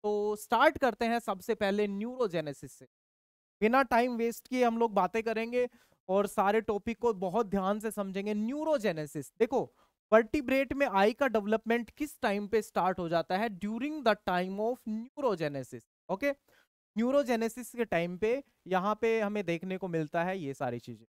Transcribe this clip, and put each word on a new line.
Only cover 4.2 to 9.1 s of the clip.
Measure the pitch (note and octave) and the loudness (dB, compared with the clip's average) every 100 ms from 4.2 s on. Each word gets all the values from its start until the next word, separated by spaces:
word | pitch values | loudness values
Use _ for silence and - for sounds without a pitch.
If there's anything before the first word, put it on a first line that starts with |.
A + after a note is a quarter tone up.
| A#3 A3+ _ | -2 -2 _
किए | B3+ | 2
हम | A#3+ A3+ | 2 2
लोग | A#3 | 2
बातें | G3+ F3+ A3+ | 2 2 0
करेंगे | A3 A3 A3+ B3 B3 _ _ _ - | -2 -4 -2 -2 -2 _ _ _ 0
और | F#3+ G3+ | 0 2
सारे | - G3 A3 | 2 2 2
टॉपिक | A3+ G3+ A3+ A#3 | 0 -4 -4 -2
को | A#3+ | -2
बहुत | F#3+ F#3 G3+ G#3+ | 0 0 0 0
ध्यान | G3 F#3+ G#3+ | 0 0 -2
से | G#3+ | -4
समझेंगे। | G#3 G3 F#3+ G3+ | -6 -6 -4 -4
न्यूरोजेनेसिस, | G#3 A3 C#4+ D#4 C#4+ G#3 D#3+ D3+ | -2 -2 -2 0 0 0 -2 -6